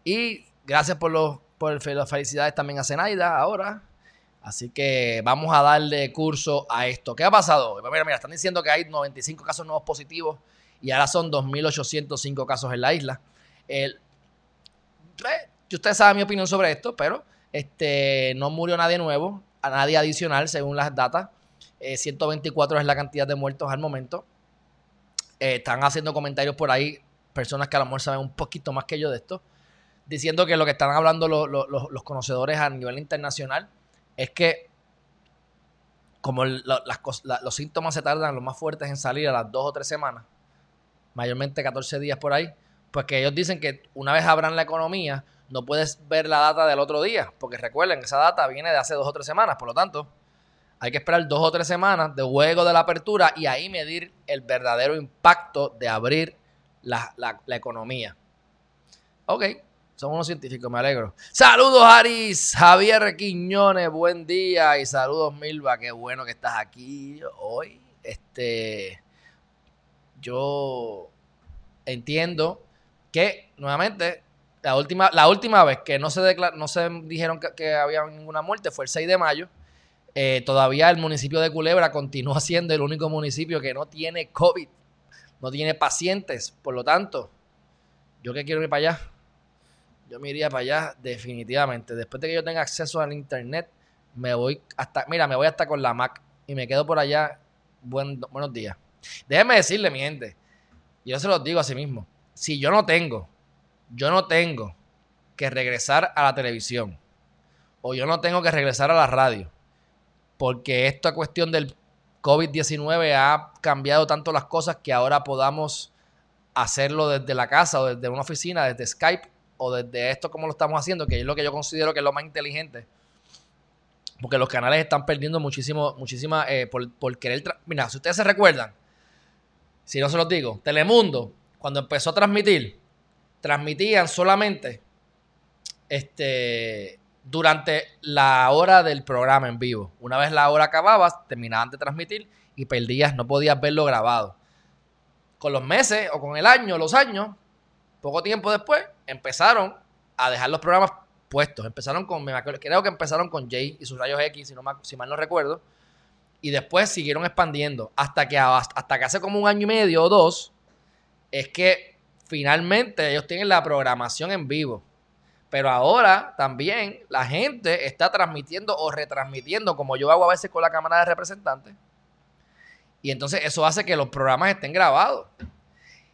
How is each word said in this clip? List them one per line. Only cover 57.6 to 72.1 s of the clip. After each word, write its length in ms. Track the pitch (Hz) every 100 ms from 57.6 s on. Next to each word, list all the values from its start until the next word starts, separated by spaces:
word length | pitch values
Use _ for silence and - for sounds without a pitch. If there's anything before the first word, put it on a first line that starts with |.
| 120 117 113 127 110 - _ _ _ _ _ _ _ _ _ _ -
Ok, 180 | - 202 - _ _ _ -
somos 180 | 139
unos 120 | 160 160
científicos, 420 | 160 131 123 123
me 80 | 120
alegro. 360 | 135 131 107 - -
Saludos, 520 | - 254 233 269 254
Aris, 720 | 233 233 233 233 220 175 - -
Javier 600 | 175 185 208 220 208 160
Quiñones, 720 | 202 175 180 196 196 185 170
buen 360 | 156 170 170 160
día, 520 | 185 185 175 156 147
y 80 | 127
saludos, 480 | 135 131 156 156
Milva, 420 | 143 151 156 139 120
qué 140 | 120
bueno 340 | 117 123 127
que 60 | 123
estás 260 | 113 127 117
aquí 640 | 107 123 127 143 139 147 143 -
hoy. 440 | 104 120 160 - _ _
Este, 1000 | 120 120 _ - 123 113 110 107 95 92 _ _ _ _ _ _ _ _ _ _ _ _
yo 880 | 123 123 139 143 139 127 117 101 82 _ _ _ - - - _
entiendo 800 | - 123 123